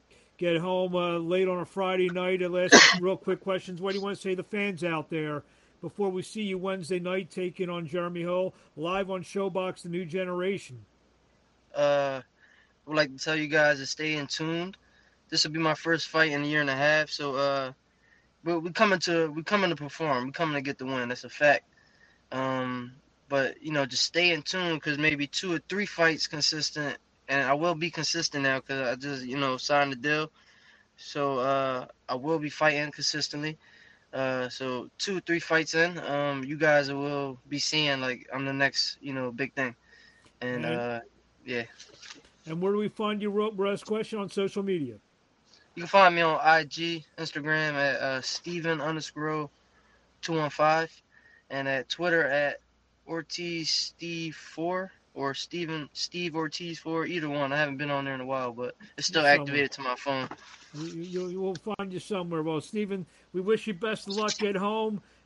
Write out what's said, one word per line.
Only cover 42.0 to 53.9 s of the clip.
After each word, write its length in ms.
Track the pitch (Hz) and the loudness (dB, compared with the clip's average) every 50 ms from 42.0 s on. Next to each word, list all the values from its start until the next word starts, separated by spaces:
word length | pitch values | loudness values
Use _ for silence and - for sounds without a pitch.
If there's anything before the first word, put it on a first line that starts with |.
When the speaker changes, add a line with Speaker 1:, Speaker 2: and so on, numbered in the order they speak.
| - - - - - _ _ _ _ | -20 -20 -20 -20 -20 _ _ _ _
Speaker 1:
And 160 | 165 160 170 | -10 -4 -2
where 80 | 180 196 | 0 0
do 80 | 202 208 | 2 0
we 100 | 214 202 | 0 -2
find 320 | - - 214 208 214 202 | -4 -4 -4 -2 -2 -2
you, 100 | 208 208 | -4 -2
Ro-, 220 | 196 214 214 220 220 | 0 0 0 0 -2
last 300 | 185 196 202 208 - - | -2 -2 -2 -2 -4 -4
question, 340 | - 214 220 214 - 226 208 | -4 -4 -4 -4 -4 -6 -6
on 100 | 202 175 | -6 -4
social 320 | - 202 196 190 - 202 | -2 -2 -2 0 -2 -2
media? 320 | 196 196 190 170 139 120 107 104 _ _ _ _ _ _ _ _ _ _ - - _ _ _ | -2 0 -2 -2 -2 -6 -8 -12 _ _ _ _ _ _ _ _ _ _ -20 -20 _ _ _
Speaker 2:
You 80 | 170 | -10
can 60 | 170 165 | 0 6
find 260 | - 196 190 175 170 | 10 10 10 10 10
me 80 | 170 | 8
on 160 | 170 160 156 139 | 6 4 4 6
I 220 | 147 156 160 160 | 6 8 8 8
G, 420 | 156 135 - 160 165 170 170 160 156 _ _ - | 6 0 -4 -4 -4 -4 -4 -4 -8 _ _ -8
Instagram 560 | 165 151 - 156 143 156 156 156 156 151 147 | -8 -6 -6 -4 0 2 2 2 2 2 2
at, 260 | 143 143 139 127 - | 2 2 2 2 0
uh, 200 | 131 135 131 131 | -2 -2 -2 -2
Steven 580 | 123 - - - - 170 175 170 156 165 160 151 | -4 -6 -6 -6 -6 -6 -6 -2 0 0 0 0
underscore 680 | 139 156 160 156 147 - - 151 151 156 156 156 147 139 _ _ _ _ _ _ _ _ _ _ _ _ _ _ | 0 -2 -2 -4 -6 -8 -8 -6 -4 -2 -2 -4 -4 -8 _ _ _ _ _ _ _ _ _ _ _ _ _ _
two 120 | - - 165 | -6 -2 0
one 140 | 160 151 143 | 0 0 0
five, 440 | - - 151 156 156 160 165 160 - - _ _ _ - - - - _ _ - | 2 4 4 6 6 4 2 -2 -6 -16 _ _ _ -20 -20 -20 -20 _ _ -8
and 160 | 151 139 135 | -6 -4 -2
at 220 | 139 135 131 123 - | 0 -2 -2 -2 -4
Twitter 340 | - - 170 175 165 165 | -4 -2 0 2 4 4
at 380 | 151 127 139 147 143 143 - - _ _ _ _ _ _ _ _ _ 147 | 4 2 2 2 2 0 -2 -6 _ _ _ _ _ _ _ _ _ -8
Ortiz 640 | 165 165 151 - - - 175 170 170 165 156 147 | -8 -8 -6 -8 -8 -6 -6 -6 -6 -4 -2 -2
Steve 640 | - - - - | -2 -2 -4 -6